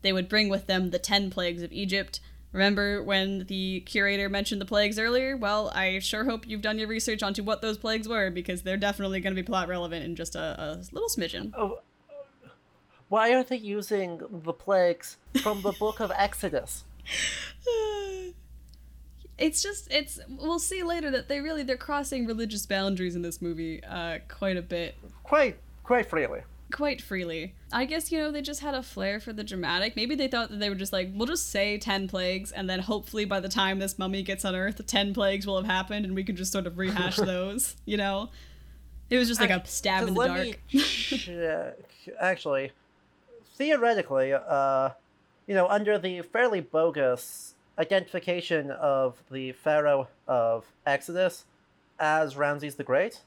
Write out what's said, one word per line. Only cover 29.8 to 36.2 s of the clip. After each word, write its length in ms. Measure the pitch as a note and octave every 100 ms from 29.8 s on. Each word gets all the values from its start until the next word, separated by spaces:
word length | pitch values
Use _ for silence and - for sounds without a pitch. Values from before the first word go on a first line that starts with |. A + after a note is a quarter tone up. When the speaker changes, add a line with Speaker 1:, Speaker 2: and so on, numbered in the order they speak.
| G#3+ A3
Speaker 1:
Maybe 180 | A#3
they 140 | D4 C4+
thought 220 | B3 A3+
that 80 | G#3
they 80 | G#3
were 60 |
just 180 | G3 G3
like, 180 | G3 F#3
"We'll 120 | F#3+ A#3+
just 240 | E4+ -
say 280 | G3+ G3+ G#3
ten 300 | A3+ G3 F#3+
plagues, 440 | F#3 F#3 F#3+ G3
and 160 | - F#3
then 100 | F#3
hopefully 440 | F#3 G#3+ - G#3+
by 160 | G#3 G3
the 80 | F#3+
time 300 | A3 F#3+ G3
this 200 | G3 -
mummy 240 | F#3+ G3
gets 220 | F#3+ G3
unearthed, 420 | G3 F#3 G3 G#3+ A3
ten 260 | G#3 G3+
plagues 320 | G3 G3 G3 G3
will 100 | F#3+
have 100 | F#3
happened, 380 | F#3 F#3+ G#3
and 100 | G3
we 100 | F#3+